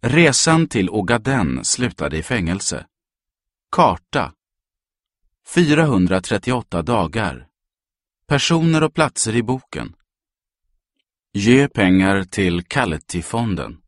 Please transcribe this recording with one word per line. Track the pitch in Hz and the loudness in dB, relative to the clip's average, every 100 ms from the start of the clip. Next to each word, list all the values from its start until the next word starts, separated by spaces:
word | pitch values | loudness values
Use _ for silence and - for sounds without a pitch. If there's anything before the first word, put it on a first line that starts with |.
| 120 | 2
Resan | 143 165 127 - 160 160 | 4 4 4 2 2 2
till | 117 92 | 0 -2
Ogaden | 107 90 117 110 135 80 64 | -2 -2 -2 0 -2 -2 -4
slutade | - - 123 - 71 78 | -4 -4 -4 -4 -6 -6
i | |
fängelse. | 78 123 82 92 - 71 - _ _ _ _ _ _ _ _ | -4 -4 -2 -4 -6 -8 -12 _ _ _ _ _ _ _ _
Karta. | - 156 87 _ 147 98 _ _ _ _ _ _ _ _ _ _ _ - | 0 0 0 _ -6 -6 _ _ _ _ _ _ _ _ _ _ _ -4
Fyrahundratrettioåtta | - 160 147 160 110 90 92 90 104 - 127 - 85 | 0 4 4 4 2 2 0 -2 -4 -2 -4 -4 -6
dagar. | 82 117 82 110 101 64 - _ _ _ _ _ _ _ _ | -2 -2 -2 -2 -4 -8 -16 _ _ _ _ _ _ _ _
Personer | 143 - 165 165 160 | -2 0 2 2 2
och | 156 | 0
platser | - 151 - 113 113 | 0 -2 -2 -2 -2
i | |
boken. | 113 131 _ 76 58 - _ _ _ _ _ _ _ _ _ _ _ _ _ | -2 -6 _ -12 -12 -14 _ _ _ _ _ _ _ _ _ _ _ _ _
Ge | 101 104 127 139 | -2 4 4 4
pengar | - 95 92 95 98 | 2 4 4 4 0
till | 90 - 95 87 | -2 -2 0 0
Kallettifonden. | 90 139 117 78 _ 87 82 113 117 87 58 - | -4 -2 -2 -4 _ -8 -6 -4 -4 -4 -8 -14